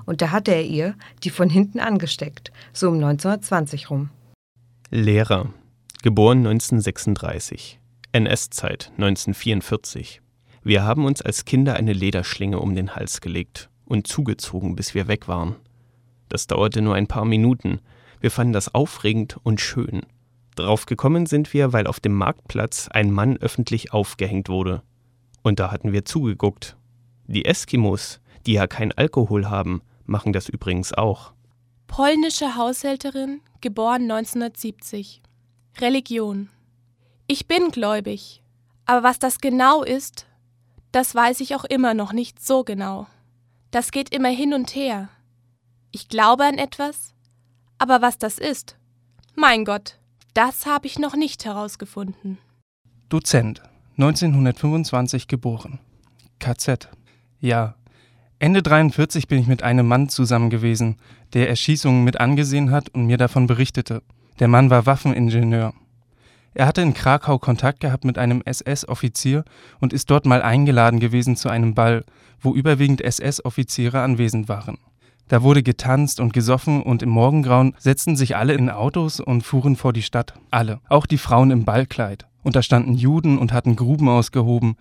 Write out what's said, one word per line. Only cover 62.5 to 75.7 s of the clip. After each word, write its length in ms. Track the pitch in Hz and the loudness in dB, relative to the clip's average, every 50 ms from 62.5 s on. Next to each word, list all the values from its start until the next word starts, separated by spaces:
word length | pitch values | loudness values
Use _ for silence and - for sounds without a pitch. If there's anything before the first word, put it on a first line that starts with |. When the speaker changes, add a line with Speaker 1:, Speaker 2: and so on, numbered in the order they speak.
| 139 143 143 127 | 0 0 2 2
Speaker 4:
hat 160 | 139 147 - - | 2 0 -2 -2
und 180 | - 131 117 | -4 -2 0
mir 100 | 117 123 | 2 2
davon 300 | 123 123 120 - 131 127 | 2 2 2 4 4 4
berichtete. 560 | 120 123 117 113 - - 131 117 - - - - _ _ _ _ _ _ - | 4 4 2 0 0 -2 -4 -6 -6 -8 -10 -10 _ _ _ _ _ _ 2
Der 80 | 123 117 | 4 6
Mann 220 | 120 123 135 127 | 8 8 8 8
war 160 | 127 120 113 | 6 6 6
Waffeningenieur. 880 | 139 139 - - 131 127 - 120 117 113 117 117 113 113 113 113 110 - _ _ _ _ _ _ _ _ _ _ _ _ _ _ _ - | 4 2 2 0 0 0 2 2 2 2 2 2 2 2 0 -2 -4 -6 _ _ _ _ _ _ _ _ _ _ _ _ _ _ _ -2
Er 120 | - 131 | 0 0
hatte 160 | 143 - 185 | 2 2 2
in 120 | 175 151 123 | 0 0 0
Krakau 440 | - - 135 139 147 - 151 139 123 | 2 2 2 2 2 2 0 0 0
Kontakt 400 | - 131 120 - - 135 143 - | 0 0 0 0 0 -2 -2 -2
gehabt 260 | - 135 131 - - | -4 -4 -2 -2 -2
mit 140 | 127 120 - | -2 -2 0
einem 240 | 123 120 123 127 - | 0 0 0 0 -2
S-S-Offizier 1000 | 135 127 - - 131 143 139 - - 123 - - 120 - - - 131 139 151 156 - - - - - - - | -4 -8 -6 -6 -6 -6 -6 -6 -8 -6 -4 -4 -4 -4 -2 0 0 0 0 -2 -6 -14 -20 -20 -20 -6 -2
und 140 | 135 127 | -2 -2
ist 180 | - 131 - - | -2 -2 0 2
dort 160 | 143 147 - | 2 4 4
mal 160 | 135 123 127 | 4 2 4
eingeladen 560 | - 117 117 139 143 143 131 120 113 117 117 113 | 4 2 2 4 4 4 4 6 6 4 4 2
gewesen 380 | 117 117 120 123 120 127 120 | 2 2 0 0 0 0 0
zu 140 | - - 123 | 0 -2 -2
einem 220 | 113 117 117 117 107 | 0 2 2 2 2
Ball, 300 | 120 117 113 117 113 - _ _ _ _ _ _ _ | 4 4 4 2 0 -2 _ _ _ _ _ _ _
wo 120 | - 147 | -2 0
überwiegend 480 | - 139 135 156 147 131 143 139 135 - | 0 2 2 2 2 4 4 2 2 2
S-S-Offiziere 1000 | - 123 117 - - 139 143 - - 127 - - 123 - - - 120 120 123 135 | 0 -2 -4 -2 -4 -4 -4 -4 -6 -4 -4 -4 -4 -4 -2 -2 -2 0 0 0
anwesend 480 | 123 131 123 113 120 110 113 113 104 110 | 0 0 2 2 2 0 0 -2 -4 -4
waren. 300 | 101 104 107 - - - _ _ _ _ _ _ _ _ _ - | -6 -8 -8 -10 -12 -14 _ _ _ _ _ _ _ _ _ 2
Da 140 | 127 117 | 4 6
wurde 200 | 123 139 143 143 | 6 8 6 6
getanzt 580 | 117 123 | 6 2